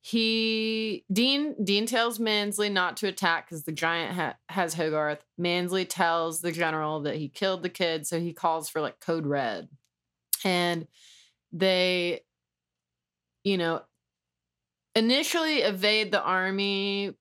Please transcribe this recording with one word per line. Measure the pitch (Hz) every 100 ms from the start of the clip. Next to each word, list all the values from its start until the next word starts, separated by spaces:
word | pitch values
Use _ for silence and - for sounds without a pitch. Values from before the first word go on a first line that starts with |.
he, | - 233 226 226 226 220 220 220 220 208 _
Dean, | 196 254 277 302 254
Dean | 190 202 226
tells | 233 233 214
Mansley | 220 208 208 208 208
not | 196 180 -
to | 196
attack | 185 180 165 -
'cause | 160
the | 147
giant | 156 165 170 160 180
ha-, | 151 - -
has | 175 170 160
Hogarth. | 160 151 151 147 _ -
Mansley | 175 175 175 190 180
tells | 175 170 165 165 160
the | 170
general | 165 165 156 151 156
that | 147 151
he | 147
killed | - 190 185
the | 175
kid, | 175 170 160 151
so | 165
he | 170
calls | 165 170 160 156
for, | 160
like, | 147 -
Code | - 165 147
Red. | 143 123 98 - - _ _ _ _ _ -
And | 196 180 175 170 160 _ - - _ _ _
they, | 170 190 185 185 180 175 - _ _ _ _ _ _ _ _ _ _ _ _
you | 202 190
know, | 170 165 - _ _ _ _ _ _ _ _ _ _ 220
initially | 226 269 294 339 320 294
evade | 208 190 208 214 208
the | 190
army | - 185 185 196 202 196 202 196 202 -